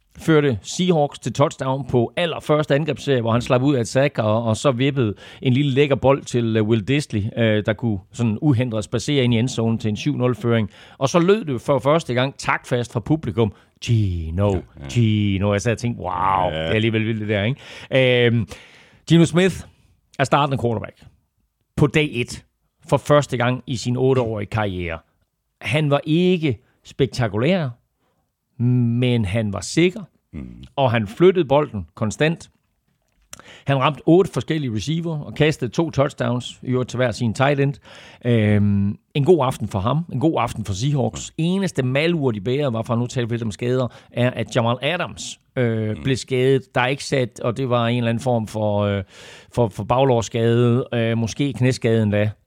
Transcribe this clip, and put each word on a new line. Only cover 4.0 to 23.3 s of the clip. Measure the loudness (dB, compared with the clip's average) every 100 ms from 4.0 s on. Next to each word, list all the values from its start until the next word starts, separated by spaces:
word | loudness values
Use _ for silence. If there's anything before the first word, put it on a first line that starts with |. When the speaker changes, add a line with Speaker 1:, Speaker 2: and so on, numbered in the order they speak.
| 0 0
Speaker 1:
og, | 0 2
og | 0 0
så | 0
vippede | 2 0 2 -2 -2 -12 -4
en | 0
lille | 2 2
lækker | 2 2 2
bold | 2 2
til, | 0 -2 0 0
øh, | 2
Will | 0 2
Disley, | -2 -2 -4 -4 0
øh, | 2 2 0
der |
kunne | -2 -2 -4 -6
sådan | -4 -2 0
uhindret | 2 2 0 -4
spacere | -4 -4 -2 0
ind | 2
i | 2
endzonen | 0 0 -2 0
til | -2
en | -2
syv | -2 0
nul-føring. | -2 0 0 0 -2 -8 -20 -4
Og | 0
så | 2
lød | 4 2
det | 0 -6
for | -2 0
første | 2 0 0
gang | -2 -2 -4
taktfast | -4 -4 -2 -4 -2
fra | -6
publikum, | -2 -2 -2 -2 -2 -2 _ _
"Geno, | 0 2 2 -2 -4 0 0
Speaker 2:
Ja, | 0 -4 -14
ja. | -6 0
Speaker 1:
Geno." | 2 2 0 0 0
Jeg | 0
sad | 0
og | -2
tænkte, | -4 -6
"Wow, | -6 -2 0 2 0
Speaker 2:
Ja. | -2
Speaker 1:
det | -2
er |
alligevel | 0 0 0 -2
vildt, | -4
det | -2
der, | -2
ikke?" | -2 -4 -10 -20 -4 0 2 4 4
Øhm, | 2 -2 -8 -20 -20 -20 _ 2
Geno | 4
Smith | 4 4 0 -2 -10 _ _ _ _ -4
er |
startende | 0 2 0 0
quarterback | -2 -2 -6 -14 -20 _ _ _ _ _ _ 0
på | 2
dag | 2 0
et | -2 -6 -10 -18 _ _ _ -2
for | -2
første | 4 2 2